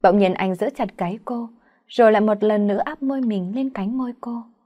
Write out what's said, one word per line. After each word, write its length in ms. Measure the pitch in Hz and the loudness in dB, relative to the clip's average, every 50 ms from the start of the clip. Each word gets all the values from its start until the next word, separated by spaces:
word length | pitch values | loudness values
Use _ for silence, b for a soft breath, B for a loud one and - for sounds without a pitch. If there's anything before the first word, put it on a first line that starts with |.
Bỗng 160 | - 190 180 208 | 4 4 4 6
nhiên 160 | 202 185 185 | 4 2 2
anh 220 | - 190 190 185 | 0 -2 -2 -2
giữ 140 | 175 214 - - | -2 -4 -6 -4
chặt 220 | - 247 196 - - | -4 -6 -6 -4 -6
gáy 220 | 185 175 190 226 - | -6 -6 -6 -8 -8
cô, 240 | - 247 233 233 226 b b b b b b b b | -10 -8 -8 -10 -12 b b b b b b b b
rồi 240 | - - 240 220 | 2 4 6 6
lại 100 | 214 214 | 6 6
một 220 | 214 214 214 202 208 | 4 2 0 2 2
lần 240 | 214 214 208 208 202 | 2 2 2 2 0
nữa 120 | 202 208 - | 0 0 -2
áp 180 | - 311 - 277 | -4 -6 -6 -6
môi 180 | 269 277 269 | -4 -4 -2
mình 340 | 262 233 214 196 180 180 202 | -2 -2 -2 -2 -4 -4 -4
lên 140 | 254 269 269 | -4 -4 -4
cánh 280 | 262 214 190 202 240 262 | -4 -4 -6 -4 -4 -4
môi 160 | 254 247 240 _ | -6 -6 -8 _
cô. 220 | - 240 233 233 226 - _ _ _ | -12 -10 -10 -10 -12 -14 _ _ _